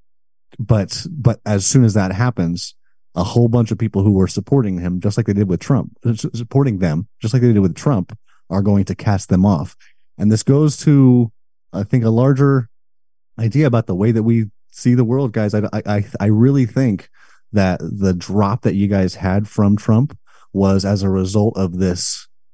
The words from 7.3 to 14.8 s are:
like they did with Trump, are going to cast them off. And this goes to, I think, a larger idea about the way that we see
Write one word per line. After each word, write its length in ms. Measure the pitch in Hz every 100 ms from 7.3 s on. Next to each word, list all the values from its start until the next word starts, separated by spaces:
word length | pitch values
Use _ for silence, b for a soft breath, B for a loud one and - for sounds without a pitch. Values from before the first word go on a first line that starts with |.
like 100 | 127
they 100 | 120
did 60 | 107
with 160 | 95 78
Trump, 420 | 151 123 - - _ _ -
are 120 | 92
going 220 | 101 101 95
to 100 | 92
cast 340 | - 98 -
them 160 | 92 101
off. 300 | 87 - - b b - -
And 140 | 104
this 120 | 110
goes 340 | - 139 151 -
to, 540 | - 143 131 123 117 _ _ _ _
I 100 | 95
think, 220 | 104 127 113
a 40 |
larger 600 | 113 131 135 143 135 113 _ _ _ _ _ _ -
idea 300 | 113 135 151
about 180 | 117 110
the 100 | 90
way 160 | 110
that 120 | 113
we 220 | 110 117 107 - _
see 240 | -